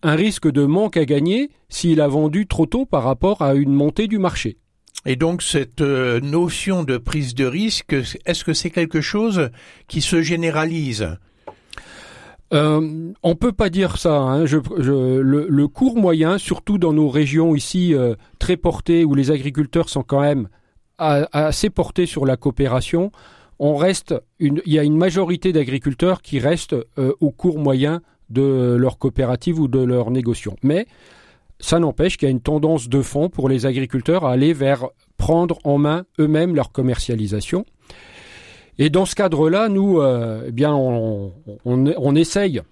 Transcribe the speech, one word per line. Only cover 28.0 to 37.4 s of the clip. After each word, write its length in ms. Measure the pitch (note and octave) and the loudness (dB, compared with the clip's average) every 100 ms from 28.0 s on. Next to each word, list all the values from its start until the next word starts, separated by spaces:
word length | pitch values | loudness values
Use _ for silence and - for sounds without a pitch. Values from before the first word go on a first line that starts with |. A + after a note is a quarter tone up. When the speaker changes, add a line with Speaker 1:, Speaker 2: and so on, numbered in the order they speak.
| _ _ _ | _ _ _
Speaker 1:
de 460 | A#2+ C#3 C3+ B2 A#2+ | 0 2 2 2 2
leur 220 | B2+ - | 2 0
coopérative 600 | C3+ - B2+ B2 - D#3+ | -4 -2 -2 -2 -2 0
ou 80 | C#3+ | 0
de 120 | C3 | 2
leur 320 | B2+ B2 A2+ | 2 0 0
négociant. 440 | B2+ A#2+ A#2 G2+ F#2 | -2 -2 -4 -6 -4
Mais 240 | C3+ E3 A#3 _ - - - _ _ - | -2 0 -4 _ -20 -20 -20 _ _ -14
ça 200 | - E3 | -2 0
n'empêche 380 | E3 - E3+ - | 0 0 -2 0
qu'il 100 | C#3 | 0
y 20 | |
a 20 | |
une 100 | B2+ | 0
tendance 480 | A#2+ D3+ D3+ D#3+ A#2+ | -2 0 0 0 0
de 120 | C3 | -2
fond 280 | B2+ C#3+ E3+ | -2 -2 -2
pour 180 | - C3+ | -2 0
les 180 | C3 C3 | 0 0
agriculteurs 600 | B2+ C3 C3 A#2 F3 D3+ | -2 -2 -4 0 0 2
à 60 | |
aller 200 | B2+ C#3+ | 2 2
vers 360 | D#3 C3+ C#3 B2+ _ _ _ | 2 0 0 -4 _ _ _
prendre 420 | - E3 F3 E3 | 0 2 2 -2
en 140 | D3 C#3+ | 0 2
main 280 | D3 D#3+ F#3 - | 2 0 -6 -2
eux-mêmes 360 | D#3 D3+ F3 D#3+ | 0 2 2 0
leur 160 | B2+ | -2
commercialisation. 920 | - B2+ A#2+ - A#2 G#2 G#2 | -2 -2 -2 -4 -4 -2 -4